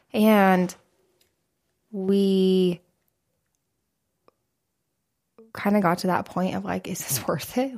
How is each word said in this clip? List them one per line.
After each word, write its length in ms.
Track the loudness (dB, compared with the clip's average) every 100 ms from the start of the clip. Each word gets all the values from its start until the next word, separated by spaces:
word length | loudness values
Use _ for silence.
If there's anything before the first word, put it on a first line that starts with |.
| _
and 640 | 2 4 6 4 2 0 -6 _ _ _ _ _ _ _ _ _ _ _
we 920 | -6 0 2 4 4 4 4 2 -2 _ _ _ _ _ _ _ _ _ _ _ _ _ _ _ _ _ _ _ _ _ _ _ _ _ _ -20 -8
kinda 240 | -2 0
got 180 | 0 0
to 100 | -2
that 160 | -4 -4
point 280 | -6 -4
of, 100 | -6
like, 220 | -6 -8 -8
"Is 100 | -10
this 280 | -8 -6 -4
worth 300 | -6 -6 -6
it? 140 | -6